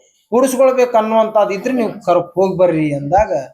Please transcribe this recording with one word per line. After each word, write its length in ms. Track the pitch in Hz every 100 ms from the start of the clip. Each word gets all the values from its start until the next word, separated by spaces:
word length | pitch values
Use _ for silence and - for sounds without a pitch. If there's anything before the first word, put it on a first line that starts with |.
| _ _ _
ಕೂಡಿಸ್ಕೊಳ್ಬೇಕು 680 | 233 262 254 262 254 247 226
ಅನ್ನುವಂಥದ್ದು 580 | 220 220 214 220 180
ಇದ್ರೆ 200 | 196 254
ನೀವು 300 | 254 208 -
ಕರ್-, 280 | - 175 175
ಹೋಗ್ 240 | 180 190 170
ಬರ್ರಿ 360 | 180 160 151
ಅಂದಾಗ 380 | 139 143 190 220 156 127